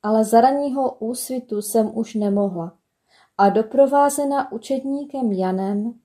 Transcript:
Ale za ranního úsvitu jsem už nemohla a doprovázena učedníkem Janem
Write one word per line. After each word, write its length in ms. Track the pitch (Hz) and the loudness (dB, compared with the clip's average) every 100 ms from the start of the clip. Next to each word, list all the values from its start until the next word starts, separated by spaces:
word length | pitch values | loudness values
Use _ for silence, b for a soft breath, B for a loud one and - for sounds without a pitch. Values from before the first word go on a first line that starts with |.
Ale 200 | 208 220 | 2 2
za 180 | 214 226 | 4 6
ranního 540 | 247 277 285 269 262 - | 6 4 -2 -2 -4 -4
úsvitu 640 | 220 240 - 254 247 208 | -8 -8 -6 -8 -6 -6
jsem 360 | 208 226 214 220 | -2 0 0 -2
už 180 | 220 214 | -6 -2
nemohla 640 | 208 202 202 175 170 _ _ _ b b b - | 0 0 0 -4 -10 _ _ _ b b b 2
a 120 | 196 | 2
doprovázena 1000 | 196 220 269 277 285 285 285 285 277 269 | 2 0 2 4 4 2 2 -2 -2 -4
učedníkem 800 | 220 - 269 269 277 285 269 240 | -8 -6 -4 -4 -6 -8 -4 -2
Janem 680 | 190 185 185 190 202 220 240 | 0 -2 -2 -2 -4 -4 -10